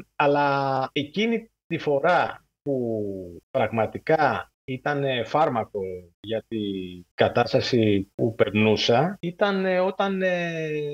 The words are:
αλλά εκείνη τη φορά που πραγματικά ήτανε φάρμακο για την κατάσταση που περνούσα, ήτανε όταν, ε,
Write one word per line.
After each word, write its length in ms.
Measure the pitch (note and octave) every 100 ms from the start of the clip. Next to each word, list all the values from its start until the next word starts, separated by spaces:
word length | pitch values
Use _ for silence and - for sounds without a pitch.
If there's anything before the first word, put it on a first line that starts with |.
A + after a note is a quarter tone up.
| - -
αλλά 720 | D3 C#3+ C#3+ C#3 C3+ C3+ C3
εκείνη 580 | D3 D3 F#3+ A3+ A3+ A3 _ -
τη 120 | E3
φορά 680 | - C#3+ D#3 E3+ A#2+ - _ _
που 760 | - C3+ A#2 A2 G#2 F#2+ F2+ E2+ -
πραγματικά 1000 | C3 A2+ A2+ G#2+ - - D#3 C#3+ G2+ - _ -
ήτανε 560 | C3 D3 C#3+ C#3 B2+
φάρμακο 560 | A2+ D3+ D#3+ A#2+ G#2+ G#2 F#2+ F2+ F2 _
για 240 | G#2 A2 -
την 560 | A2+ G#2 F#2+ F#2 F2+ -
κατάσταση 960 | - A2+ - - B2+ - B2 A2 G2+ F#2+
που 200 | - A#2+
περνούσα, 840 | A2 A2 G#2+ A2 G#2 - A#2+ E3+ G3+
ήτανε 600 | E3+ F3 G3+ G3 F#3+ F3+
όταν, 420 | F#3 G3 G3 F#3+
ε, 460 | F#3 F3+ E3+ E3 D#3 D3+ D3